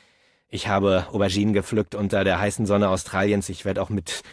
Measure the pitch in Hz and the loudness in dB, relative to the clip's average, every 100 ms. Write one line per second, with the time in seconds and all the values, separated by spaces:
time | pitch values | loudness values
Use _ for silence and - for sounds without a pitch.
0 | _ _ _ _ _ - 113 98 98 92 | _ _ _ _ _ -8 0 2 4 2
1 | - 104 98 98 104 101 - 107 - 104 | 0 0 0 2 2 0 0 -2 -2 -4
2 | 101 104 95 87 104 - 101 101 101 95 | -2 0 2 0 0 -2 0 2 2 0
3 | - 95 104 101 95 92 98 95 98 101 | -2 0 2 0 -2 -6 -4 -4 -2 -4
4 | - - - | -4 -10 -10